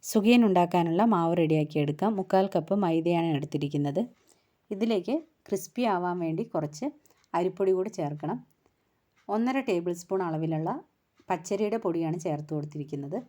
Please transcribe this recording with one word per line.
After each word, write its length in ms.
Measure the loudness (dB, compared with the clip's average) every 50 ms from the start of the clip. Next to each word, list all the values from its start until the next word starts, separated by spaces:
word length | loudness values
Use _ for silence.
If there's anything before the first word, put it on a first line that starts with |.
| -10 0
സുഖിയൻ 340 | 0 2 6 6 6 8 6 6
ഉണ്ടാക്കാനുള്ള 540 | 6 6 4 4 4 2 2 2 2 2 4 4 4
മാവ് 200 | 4 4 2 2 2
റെഡിയാക്കി 360 | 4 4 4 2 2 0 0 0 0
എടുക്കാം. 280 | 0 0 0 0 -2 0 -2
മുക്കാൽ 280 | -2 2 2 2 2 2 0
കപ്പ് 200 | -2 -2 0 0 0 2
മൈദയാണ് 440 | 2 0 0 2 2 0 2 2 0 0 -2
എടുത്തിരിക്കുന്നത്. 640 | -4 -4 -4 -4 -4 -2 -2 0 -2 0 0 -2 -4 -4 _ _ _ _ _ _ _ _ _ _ _ _ -6
ഇതിലേക്ക് 400 | -4 0 0 0 0 0 -2 -4 -4 -4 _ _ _ _
ക്രിസ്പി 360 | -6 -6 -6 -6 -8 _ -2 0 0 0
ആവാൻ 220 | 0 0 -2 -2 -2 -2
വേണ്ടി 200 | -2 -2 -4 -4 -4 _
കുറച്ച് 340 | -4 -4 -4 -6 -6 -8 -8 -8 _ _ _ _ _ _ _ -2 -2
അരിപ്പൊടി 340 | -2 -2 0 0 2 2 2
കൂടി 140 | 2 0 -4 -4 -4
ചേർക്കണം. 400 | -4 -4 -4 -6 -6 -6 -6 -6 -8 _ _ _ _ _ _ _ _ _ _ _ _ _ _ _ _ -4 -2
ഒന്നര 240 | 0 0 0 0 -2 0 0
ടേബിൾ 240 | -2 0 0 -2 -4 -6
സ്പൂൺ 220 | -6 _ -4 -2 -2 -2
അളവിലുള്ള 420 | -2 -2 -2 -2 -2 -2 -2 -2 -4 -6 -8 _ _ _ _ _ _ _ _ -4
പച്ചരിയുടെ 500 | -4 -4 -4 -4 -2 -2 0 0 -2 -2 -2
പൊടിയാണ് 320 | -2 -2 0 -2 -2 -2 -4 -4
ചേർത്ത് 280 | -4 -4 -4 -4 -6 -6
കൊടുത്തിരിക്കുന്നത്. 640 | -6 -6 -6 -8 -10 -10 -8 -8 -8 -8 -6 -8 -8 -8